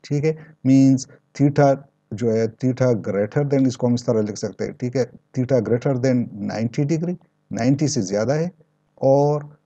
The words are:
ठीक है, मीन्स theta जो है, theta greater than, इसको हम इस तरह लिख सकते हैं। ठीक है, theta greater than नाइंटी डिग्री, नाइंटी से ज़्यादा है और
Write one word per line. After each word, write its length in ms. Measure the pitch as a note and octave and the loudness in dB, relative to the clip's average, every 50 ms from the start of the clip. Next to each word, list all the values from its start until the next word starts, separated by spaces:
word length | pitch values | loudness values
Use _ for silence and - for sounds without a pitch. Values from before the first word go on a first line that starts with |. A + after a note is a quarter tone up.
| _ | _
ठीक 200 | - D3 D3 C#3+ | -6 -6 -2 -2
है, 80 | D#3 D#3 D#3 - - - _ _ | -2 -4 -4 -12 -20 -20 _ _
मीन्स 400 | C3 C3+ C3+ C3+ C3+ C3+ B2+ - _ - _ _ _ _ - | 4 6 8 8 6 4 2 0 _ -18 _ _ _ _ 0
theta 360 | C#3 D3 D3 - C#3+ C#3 C#3 C#3 D3 _ _ _ _ _ | 0 2 4 4 4 4 4 0 -4 _ _ _ _ _
जो 180 | A#2 G2 A#2+ A#2 | -8 -4 -2 0
है, 160 | A2 A2+ A2+ A2 A2 | 0 0 0 -2 -4
theta 320 | _ - B2+ C3 B2+ C3 B2+ A#2+ G2+ E2 | _ -4 -4 0 0 2 0 0 0 -2
greater 380 | G#2+ F#2+ G2 G#2 G#2+ - D3 D3 C#3 | -4 -2 -2 -4 -2 -2 -4 -2 0
than, 140 | C#3+ C3+ C3+ | 0 0 0
इसको 200 | C3 A#2+ - B2+ | 0 0 -2 -2
हम 80 | A#2+ A#2+ | 0 0
इस 120 | A#2+ - | -2 -2
तरह 160 | - A#2+ A2 | -2 -2 0
लिख 140 | G#2+ G#2 G2+ | -2 -2 -6
सकते 280 | - - G#2 F#2 - G#2+ | -8 -10 -10 -8 -8 -10
हैं। 100 | G#2 G2 _ | -10 -8 _
ठीक 160 | B2 B2 B2 | -8 -6 -2
है, 140 | C3+ A#2+ - - - _ _ _ B2+ | -4 -4 -4 -6 -20 _ _ _ -6
theta 220 | B2+ A#2+ C#3 B2 G#2+ G2+ | -2 0 0 -2 0 0
greater 260 | A#2 B2 - C#3+ C3+ | -2 -2 0 -2 -2
than 280 | B2 A#2+ C3+ B2+ B2 A#2 G2 | 0 0 0 0 0 -2 -4
नाइंटी 520 | - G#2 G2+ G2+ F#2+ G#2 A2+ A2+ - - D3 | -8 -10 -10 -8 -6 -4 -6 -4 -2 -2 -2
डिग्री, 320 | C#3+ E3 D#3 F3 E3+ F3+ F3+ _ _ _ _ _ _ | -2 -2 -4 -4 -6 -8 -8 _ _ _ _ _ _
नाइंटी 380 | - G#2+ A2+ B2+ C#3+ C#3 D#3 C3+ | -8 -2 0 0 2 2 0 -2
से 140 | - B2+ | -2 -2
ज़्यादा 320 | G2+ F#2 G2+ G#2 A2 A#2 C#3+ | -4 -2 -2 -2 0 0 -2
है 160 | D3+ E3 F3 - _ _ _ _ _ _ _ _ _ | -2 -2 -6 -8 _ _ _ _ _ _ _ _ _
और 560 | - C3+ C3+ C#3 C#3+ D3 D3 D3 D3 - - _ _ | 2 2 4 4 4 2 0 -2 -6 -12 -20 _ _